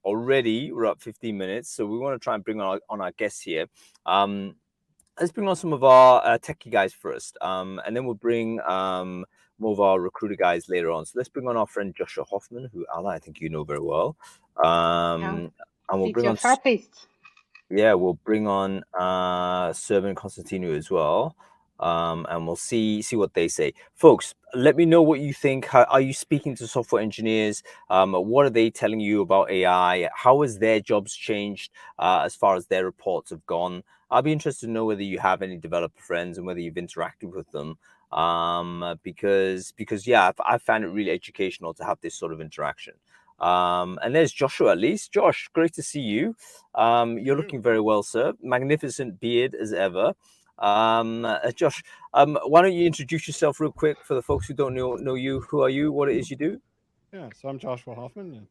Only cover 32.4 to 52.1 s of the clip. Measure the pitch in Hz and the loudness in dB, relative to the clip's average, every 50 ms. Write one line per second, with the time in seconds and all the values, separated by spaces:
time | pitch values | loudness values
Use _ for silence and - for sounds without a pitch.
32.4 | 117 98 95 90 - - 95 92 92 92 - _ - 98 90 76 - - - 78 | 2 2 2 2 0 -2 -2 0 0 -2 -6 _ -6 -4 -4 -4 -6 -8 -16 -14
33.4 | - - 87 85 87 90 90 90 - _ _ _ _ - 123 123 131 151 156 147 | -8 -6 -4 -2 -2 -4 -6 -8 -14 _ _ _ _ 0 0 2 2 2 -2 0
34.4 | - 151 131 - - 113 113 113 113 107 107 98 101 98 92 85 92 92 92 90 | -2 -6 -6 -6 -8 -6 -4 -2 -2 -2 -2 -4 -4 -6 -6 -2 0 0 0 0
35.4 | 98 95 90 82 78 82 87 87 85 82 _ _ - - 87 85 87 90 85 92 | -2 -8 -8 -10 -8 -4 -4 -2 -4 -4 _ _ -8 -6 -4 -4 -4 -6 -8 -10
36.4 | 87 90 87 87 85 82 80 90 87 - - 85 82 82 - - 107 87 90 92 | -8 -8 -8 -6 -8 -8 -8 -10 -10 -10 -8 -8 -8 -8 -8 -14 -16 -14 -12 -14
37.4 | - _ - 76 73 78 80 _ _ _ _ _ _ - - 80 80 85 85 85 | -14 _ -12 -10 -10 -10 -12 _ _ _ _ _ _ -8 -4 -2 0 0 0 0
38.4 | 85 85 87 87 87 87 87 87 87 85 85 - - 92 85 - - 101 98 98 | 0 -2 -2 -4 -4 -6 -8 -8 -8 -8 -10 -10 -12 -14 -10 -4 0 2 2 2
39.4 | 95 95 95 92 90 - - - 107 - 110 98 98 123 120 107 92 92 - - | 2 0 -2 -6 -8 -14 -14 -14 -8 -8 -6 -6 0 4 4 6 6 4 2 0
40.4 | - 101 117 117 - - 113 110 104 85 95 107 101 92 85 87 - - - - | 0 0 0 0 0 0 0 0 -2 -4 -4 -4 -2 -2 -4 -4 -6 -12 -6 -6
41.4 | 95 92 - - 87 82 82 - 85 98 98 _ - 82 - - 95 82 80 80 | -6 -6 -6 -8 -12 -12 -10 -8 -6 -6 -6 _ -8 -12 -10 -8 -10 -10 -8 -10
42.4 | 80 78 - - 76 71 - - - - - _ _ _ _ _ _ _ _ - | -12 -14 -10 -8 -6 -6 -6 -10 -16 -20 -20 _ _ _ _ _ _ _ _ -2
43.4 | - 87 87 90 90 87 87 90 90 90 92 - - 117 135 160 160 131 - - | 0 2 4 4 2 2 2 0 -2 -4 -6 -6 -4 0 2 2 2 2 0 -2
44.4 | 139 131 - - 156 107 87 87 107 147 208 202 - - - 202 196 170 - - | -2 -2 0 2 4 4 4 4 2 0 0 -2 -6 -2 0 2 4 4 2 0
45.4 | - - - 165 165 165 - 160 156 - - 147 127 107 104 117 165 226 226 _ | -6 -6 -2 0 0 0 -2 -6 -12 -8 -8 -6 -4 -2 -2 0 -2 -2 -6 _
46.4 | - - - - _ _ - - 113 117 117 120 120 117 117 - 123 135 139 147 | -16 -20 -20 -20 _ _ 0 2 2 4 4 4 2 0 -2 -4 -2 -2 -2 -2
47.4 | 147 - 143 123 104 120 113 110 107 110 107 104 101 - - 113 131 - - - | -2 -6 -8 -2 0 2 2 4 4 2 2 0 0 -2 -2 0 0 0 -2 -6
48.4 | - 127 127 127 131 139 151 151 151 131 - - 131 117 90 - 113 117 120 120 | -4 -2 -2 0 0 0 0 -2 -2 -8 -8 -8 -8 -10 -10 -8 -4 0 0 2
49.4 | 127 135 - - 110 104 104 87 98 92 87 92 107 165 202 _ _ _ _ _ | 0 0 -2 -6 -8 -6 -2 -2 -2 0 0 0 0 0 0 _ _ _ _ _
50.4 | _ _ _ - 101 101 101 110 113 113 113 113 113 113 113 117 117 113 104 69 | _ _ _ -2 0 2 4 4 4 4 2 2 0 -2 -4 -4 -4 -4 -2 -2
51.4 | - 120 - - 170 143 - - - - - - - - | -2 -4 -2 0 0 0 -2 -4 -14 -18 -20 -20 -10 0